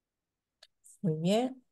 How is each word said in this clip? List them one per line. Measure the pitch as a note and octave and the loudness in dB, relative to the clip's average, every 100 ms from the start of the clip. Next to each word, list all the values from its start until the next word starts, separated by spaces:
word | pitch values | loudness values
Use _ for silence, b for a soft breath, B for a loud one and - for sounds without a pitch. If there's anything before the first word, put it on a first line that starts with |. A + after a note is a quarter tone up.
| _ _ _ _ _ _ - _ - - | _ _ _ _ _ _ -20 _ -20 -6
Muy | F#3 D#3 | -4 0
bien. | F3 G#3+ C4 C4 _ | 0 2 0 -6 _